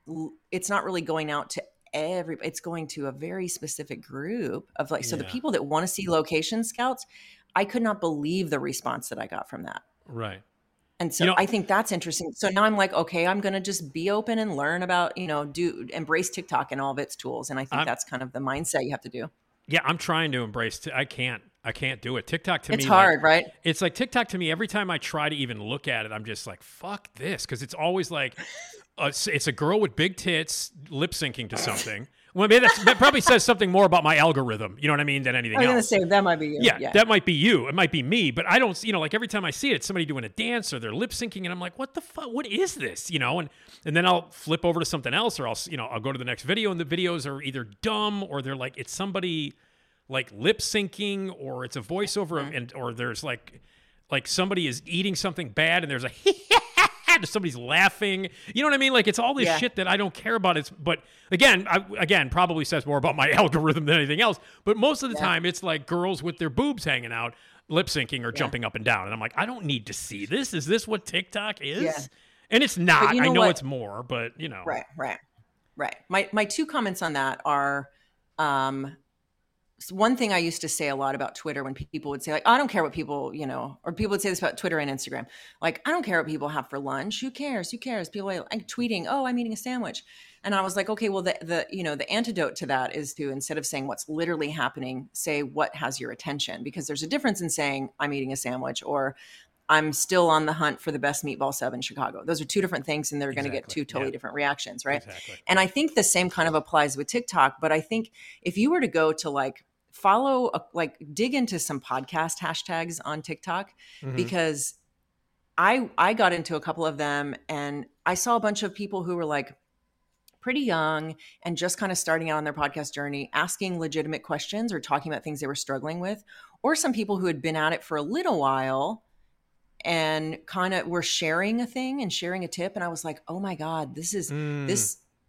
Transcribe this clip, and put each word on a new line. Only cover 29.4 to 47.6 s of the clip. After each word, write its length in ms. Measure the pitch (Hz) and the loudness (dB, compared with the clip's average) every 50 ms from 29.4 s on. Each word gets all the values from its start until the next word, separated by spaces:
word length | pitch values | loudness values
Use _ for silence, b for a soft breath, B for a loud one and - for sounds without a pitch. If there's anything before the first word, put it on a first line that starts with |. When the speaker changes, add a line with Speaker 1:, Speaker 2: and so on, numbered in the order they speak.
| - | 0
Speaker 2:
a 40 | 160 | 0
girl 280 | 127 - 151 151 196 220 | -2 0 2 2 4 4
with 160 | 214 165 - | 2 2 2
big 220 | - 156 - 185 | 2 0 0 0
tits 540 | - - 185 170 156 160 - - - - - - 156 135 170 | -2 -2 0 0 0 0 -2 -4 -6 -6 -8 -12 -16 -14 -6
lip 220 | 160 139 156 - | -2 -2 -2 -2
syncing 380 | - - 160 135 110 - 117 98 | -2 -2 -4 -4 -4 -6 -8 -6
to 80 | - | -4
something. 500 | - - 113 101 - - 117 107 101 123 - b b b b b | -4 -2 -2 -2 -2 -4 -4 -6 -8 -10 -12 b b b b b
Well, 120 | 180 208 208 | 2 6 8
maybe 100 | 214 247 254 | 8 10 10
that's, 160 | 277 - - 202 | 8 6 8 6
that 140 | - 254 | 6 6
probably 240 | 180 254 285 285 262 | 8 8 8 8 6
says 220 | - 226 247 233 - | 6 6 6 6 6
something 260 | - 240 185 214 185 | 6 4 4 4 4
more 140 | 180 190 202 | 6 6 6
about 180 | 180 175 175 151 | 8 6 6 6
my 140 | 151 160 | 6 6
algorithm, 600 | 147 151 165 151 135 131 120 107 107 110 104 - 127 | 6 6 6 6 2 0 0 -2 -2 -4 -6 -6 -2
you 80 | 147 | 0
know 60 | 147 147 | 2 2
what 60 | 143 | 2
I 60 | 147 | 2
mean, 180 | 147 139 139 131 | 0 0 0 0
than 120 | 127 123 | 0 0
anything 220 | 127 120 117 110 | 0 0 0 4
Speaker 1:
I 40 | 269 | 6
was 60 | 247 | 6
gonna 100 | 247 254 | 6 6
Speaker 2:
else. 120 | 240 226 - | 4 4 4
Speaker 1:
say, 140 | 226 196 180 170 | 4 4 4 6
that 140 | 196 202 196 | 6 6 6
might 120 | 180 170 | 6 2
be 100 | 156 156 151 | 2 0 -2
you. 100 | 151 147 | 0 4
Speaker 2:
Yeah, 160 | - - - | 4 4 4
Speaker 1:
Yeah. 140 | 135 135 127 - | 4 0 4 6
Speaker 2:
that 140 | 202 226 | 6 8
might 180 | 220 220 190 - | 8 6 4 6
be 80 | - 170 | 4 4
you. 340 | 139 156 226 226 147 113 | 6 6 6 6 6 4
It 80 | 135 151 | 2 2
might 160 | 185 180 156 | 2 2 4
be 120 | - 156 123 | 2 0 0
me, 260 | 135 202 240 190 139 | 2 2 4 4 2
but 140 | 117 139 165 | 2 0 2
I 140 | 175 180 247 | 4 4 4
don't 120 | 262 214 | 4 4
s-, 120 | 175 - - | 0 -2 -2
you 80 | 226 208 | 0 0
know, 60 | 175 | 0
like, 140 | 156 151 - | 0 0 0
every 140 | 220 240 202 | -2 -2 -2
time 160 | - 208 185 | -4 -2 -2
I 60 | 160 | -2
see 200 | 135 - - 285 | -4 -2 0 0
it, 40 | 220 | 0
it's 100 | 147 - | 0 -2
somebody 180 | - 196 180 165 | -4 -2 -2 -2
doing 200 | 147 147 131 117 | -2 -2 -6 -6
a 40 | 110 | -8
dance 440 | - - 220 233 240 233 - - 156 | -6 -4 -4 -2 -2 -4 -4 -4 -6
or 60 | 123 | -6
they're 140 | 113 110 107 | -6 -6 -4
lip 180 | 151 233 - | -4 -4 -4
syncing, 320 | - - 247 220 - 196 185 | -4 -6 -6 -6 -8 -8 -8
and 20 | 175 | -8
I'm 120 | 180 180 | -6 -6
like, 180 | 180 180 - - | -8 -10 -8 -8
"What 140 | 262 269 - | -10 -8 -8
the 80 | 339 | -10
fuck? 260 | - - - - 311 247 | -12 -10 -14 -12 -10 -6
What 140 | 233 277 277 | -6 -6 -4
is 300 | 220 196 226 381 - - | -2 0 0 0 0 -2
this?" 340 | - 139 110 87 - - - | -4 -6 -6 -6 -8 -8 -4
You 100 | 175 147 | -2 -2
know, 200 | 127 123 143 180 | 0 0 -2 -2
and, 100 | 160 143 B B B B B B B | -4 -8 B B B B B B B
and 100 | 156 151 | 0 2
then 100 | 170 175 | 4 6
I'll 240 | 185 180 170 170 - | 6 4 4 0 -4
flip 340 | - - - 151 160 165 - | -16 -10 -4 -2 -2 2 2
over 140 | 175 165 170 | 2 2 2
to 40 | 165 | 0
something 280 | - - 151 123 123 131 | -2 -2 -4 -2 0 0
else, 260 | 185 233 233 - - | 0 0 0 -2 -2
or 80 | 135 | -4
I'll 40 | 113 113 | -4 -4
s-, 160 | - - 175 | -4 -6 -8
you 80 | 165 | -8
know, 80 | 131 113 | -8 -6
I'll 160 | 127 123 113 | -6 -6 -4
go 100 | 110 135 | -4 -4
to 80 | 135 123 | -4 -4
the 60 | 127 | -4
next 180 | 123 120 - - | -6 -6 -6 -2
video, 280 | 131 196 226 220 202 | -2 0 2 2 0
and 80 | 185 170 | 0 -2
the 60 | 170 | -4
videos 400 | 135 165 175 180 175 170 165 131 | -2 -2 0 0 0 0 -2 -4
are 160 | 143 139 139 | -6 -8 -6
either 220 | 147 135 131 135 | -6 -6 -6 -6